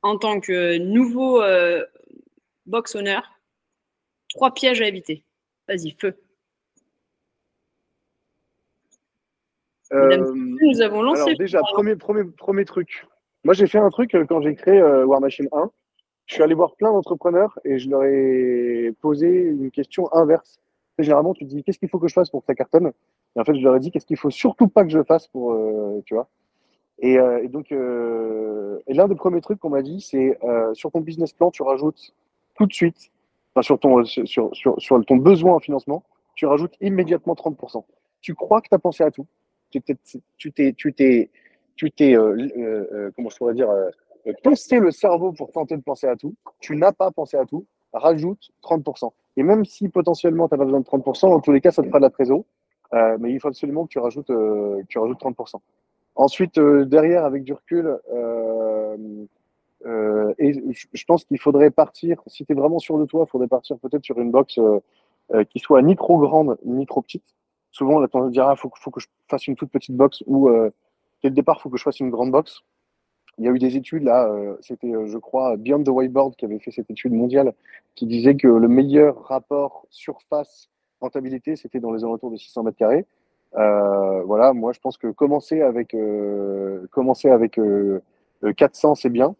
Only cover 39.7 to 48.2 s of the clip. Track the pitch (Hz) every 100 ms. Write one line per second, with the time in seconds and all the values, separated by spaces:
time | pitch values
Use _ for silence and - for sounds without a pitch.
39.7 | 135 - 131 _ 123 _ _ 156 147 139
40.7 | - 151 139 135 120 - _ _ _ _
41.7 | - 156 _ 143 117 110 104 139 120 113
42.7 | 107 92 104 101 92 117 - 120 117 117
43.7 | 101 92 - _ _ - 101 262 294 -
44.7 | 254 185 147 208 170 185 160 139 - 147
45.7 | 156 135 135 135 120 147 220 - _ -
46.7 | 151 185 - 190 170 147 139 127 156 202
47.7 | _ _ 117 147 165